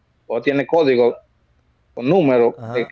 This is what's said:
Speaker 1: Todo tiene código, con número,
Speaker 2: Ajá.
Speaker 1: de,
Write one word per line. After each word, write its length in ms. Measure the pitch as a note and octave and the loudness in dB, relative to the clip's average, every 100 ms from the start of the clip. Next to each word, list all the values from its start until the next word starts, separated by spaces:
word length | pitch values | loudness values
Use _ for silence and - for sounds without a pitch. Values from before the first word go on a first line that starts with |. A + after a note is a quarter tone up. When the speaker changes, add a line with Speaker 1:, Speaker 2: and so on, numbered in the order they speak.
| _ _ - | _ _ -8
Speaker 1:
Todo 140 | A#2 | -4
tiene 260 | C#3+ C#3 C3+ | -2 -2 -2
código, 500 | E3 D3 B2 A#2+ - _ _ _ _ _ _ _ | 0 2 2 2 0 _ _ _ _ _ _ _
con 140 | - B2+ | -8 0
número, 460 | F#3+ C#3+ B2 A#2 - | 2 2 2 2 -2
Speaker 2:
Ajá. 160 | A2+ | -8
Speaker 1:
de, 140 | B2 A#2 | -8 -8